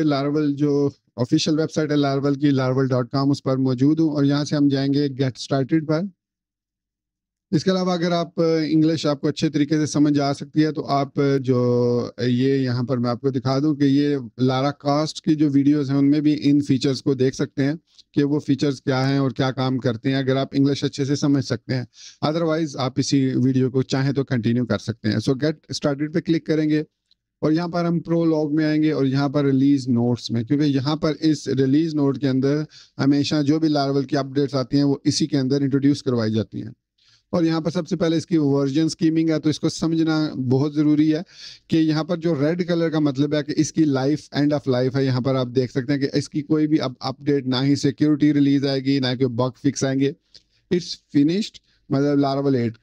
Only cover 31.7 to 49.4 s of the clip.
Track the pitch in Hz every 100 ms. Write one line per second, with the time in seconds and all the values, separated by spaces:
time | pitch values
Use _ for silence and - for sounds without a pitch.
31.7 | 143 165 151 139 123 135 131 139 147 151
32.7 | - - - 139 143 143 156 139 160 160
33.7 | 147 139 139 135 147 135 135 143 135 123
34.7 | 143 143 135 151 - 160 143 131 143 139
35.7 | 139 139 143 - 120 110 110 98 117 110
36.7 | - _ _ _ _ _ 185 165 165 160
37.7 | 180 160 160 165 165 - 165 143 139 139
38.7 | 139 160 - 165 160 160 156 151 143 160
39.7 | - 156 165 160 156 151 - 131 131 151
40.7 | 147 151 147 156 156 190 - - - -
41.7 | 165 160 151 156 175 170 147 147 180 170
42.7 | 170 165 156 147 131 147 151 147 151 147
43.7 | - 151 131 135 151 - 135 147 147 139
44.7 | 123 131 135 135 123 135 131 123 123 127
45.7 | 143 127 143 135 151 - 151 143 156 151
46.7 | 151 131 127 131 131 139 143 127 127 139
47.7 | 143 143 131 151 143 147 143 139 139 139
48.7 | 135 135 139 131 127 131 117